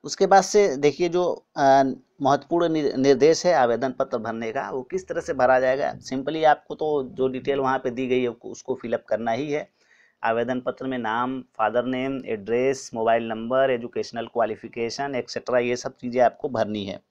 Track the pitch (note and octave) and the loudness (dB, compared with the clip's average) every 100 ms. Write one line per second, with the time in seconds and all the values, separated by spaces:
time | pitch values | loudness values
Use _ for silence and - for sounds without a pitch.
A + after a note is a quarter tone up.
0 | D3 - F#3+ G3 F#3+ G#3+ G3+ C3+ D3 C#3+ | -12 0 6 6 6 4 4 4 2 2
1 | F3 F3 F3 - _ - C#3 C3+ C3+ - | 0 0 0 -4 _ 2 6 6 4 -2
2 | _ _ C3+ C#3 - E3+ E3+ D#3+ C#3+ C3 | _ _ 2 2 0 0 0 0 0 2
3 | C3+ C3 C#3+ D#3+ F3+ D#3+ B2 A#2 C3 B2+ | 4 6 6 6 2 4 2 2 -2 -4
4 | C3+ A#2+ A2 A2+ A2+ A2 G3+ D3 - F#3 | -4 -4 -6 -6 -6 -6 -6 -8 -6 -8
5 | - E3+ D#3+ C#3 B2+ B2+ B2+ C3+ C2 - | -6 -8 -6 0 4 4 4 0 -2 -6
6 | - C3 C3 D#3+ D#3 D3 _ D3+ D#3 D3 | -8 -6 -4 2 4 2 _ -6 -2 -2
7 | B2+ - C3 C3 B2+ C#3 C3 C3 C3 A#2+ | -4 -2 -2 -2 -2 0 0 0 -2 -4
8 | C3 B2+ B2 A2+ - A#2 - B2+ A#2 A2+ | 0 0 0 -4 -14 -16 -8 -8 -4 -6
9 | _ G#2+ A#2 A2+ D3+ D3 - _ _ _ | _ -4 -2 -4 -4 -6 -6 _ _ _
10 | _ _ A2+ A2+ A#2+ B2+ B2 B2 C3 B2+ | _ _ -2 -2 -2 -4 -6 -8 -8 -6
11 | A2 A2+ B2 C3 B2 _ G#2+ A2+ A#2+ B2+ | -4 -2 -4 -6 -12 _ 0 0 -2 -4
12 | C3 C3+ - A2 G2+ A#2 C3 C3+ - A#2+ | -4 -6 -6 -8 -2 0 0 -2 -6 -4
13 | A2+ A#2 A2+ A2 A2+ C3 C3+ B2 A#2 A2+ | 0 0 0 -8 -2 0 2 0 -4 -8
14 | G#2+ A#2 A#2 A#2 A2 G#2+ A2 A#2 A#2 - | -8 -8 -8 -2 -2 -4 -12 -8 -6 -6
15 | C#3+ C3 A#2+ A#2 - B2 A#2+ B2 C3 - | -6 -6 -6 -10 -2 0 0 -4 -6 -12
16 | B2 A#2+ A#2 - D3 A#2+ G#2 G#2+ G2 - | -6 2 2 0 -6 -4 -2 -4 -8 -12
17 | _ | _